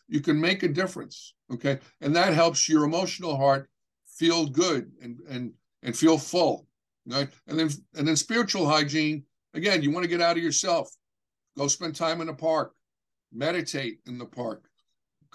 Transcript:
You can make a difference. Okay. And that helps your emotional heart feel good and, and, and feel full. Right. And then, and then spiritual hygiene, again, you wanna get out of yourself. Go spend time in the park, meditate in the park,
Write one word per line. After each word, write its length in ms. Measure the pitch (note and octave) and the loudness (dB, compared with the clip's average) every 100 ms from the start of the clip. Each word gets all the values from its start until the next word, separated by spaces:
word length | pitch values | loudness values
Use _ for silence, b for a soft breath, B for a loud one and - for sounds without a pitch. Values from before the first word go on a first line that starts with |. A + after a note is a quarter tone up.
| - | -4
You 120 | D3+ | -2
can 220 | C#3 D3+ | 2 2
make 220 | E3 F#3+ | 2 2
a 40 | F3 | 0
difference. 680 | D3 F#3 - - - - _ - | 0 -4 -6 -16 -18 -20 _ -12
Okay. 260 | A#2+ C#3 C3+ b b | -6 -2 -4 b b
And 140 | C#3+ E3+ | 0 2
that 180 | F#3+ | 4
helps 340 | D#3 E3 D3 - | 4 4 2 4
your 180 | D#3 D3 | 4 4
emotional 520 | E3+ F#3 - F3 C3+ | 0 -2 -4 -4 2
heart 320 | C#3 C#3 - _ _ _ - | 4 2 -2 _ _ _ -18
feel 400 | - E3 E3+ D3 | 0 2 2 2
good 440 | C3 F3+ C#3 A2+ - | 2 2 0 -4 -12
and, 180 | A#2+ A#2+ D3+ | -16 -16 -12
and, 240 | B2+ A#2 - _ _ | -8 -8 -12 _ _
and 120 | B2 - | -8 2
feel 220 | D#3 D3+ | 4 4
full. 500 | - F3+ D3+ - - _ _ _ - | 2 0 0 0 -8 _ _ _ -8
Right. 240 | C3+ C#3 _ - | -4 -4 _ -6
And 100 | D#3+ | -2
then, 120 | D#3 C#3+ - - | -2 -4 -10 -2
and 120 | D3+ | 0
then 80 | D3+ | 0
spiritual 520 | - A#3 G#3 G3+ D3 | 0 0 0 0 2
hygiene, 560 | D3+ D3 D#3 D3+ D3+ - _ _ | 2 0 0 0 -2 -8 _ _
again, 280 | D#3 G3+ F3+ | -4 0 2
you 80 | C#3+ | 0
wanna 180 | E3+ E3+ | 0 -2
get 140 | F3 | 2
out 160 | E3+ E3+ | 2 2
of 60 | |
yourself. 480 | E3 D3 F#3 E3+ - - _ _ _ _ _ - | 0 -2 0 0 -2 -12 _ _ _ _ _ -4
Go 100 | C#3+ | -2
spend 280 | - E3 D3+ | -2 -6 -4
time 260 | E3 E3 | -2 -2
in 60 | D#3+ | -6
the 60 | |
park, 420 | C#3+ D#3+ D#3 - _ _ _ _ _ _ | -4 0 0 -2 _ _ _ _ _ _
meditate 680 | A2 D#3 F3 C#3+ C#3+ A#2+ - - | -4 -2 -2 -4 -6 -6 -10 -12
in 120 | B2 | -12
the 80 | A#2+ | -12
park, 400 | B2 A#2 G2+ _ _ _ _ _ _ _ | -8 -8 -8 _ _ _ _ _ _ _